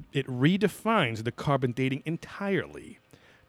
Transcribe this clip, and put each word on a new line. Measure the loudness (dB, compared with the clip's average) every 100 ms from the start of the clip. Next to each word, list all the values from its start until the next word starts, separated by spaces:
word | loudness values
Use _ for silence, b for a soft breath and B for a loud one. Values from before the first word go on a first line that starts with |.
| -8
it | -4 -2
redefines | 4 4 6 2 0 0 2 2 0
the | -4
carbon | -2 0 2 2
dating | 0 -2 -2 -4
entirely. | -6 -8 -8 -2 -2 -2 -10 -16 -20 _ b b b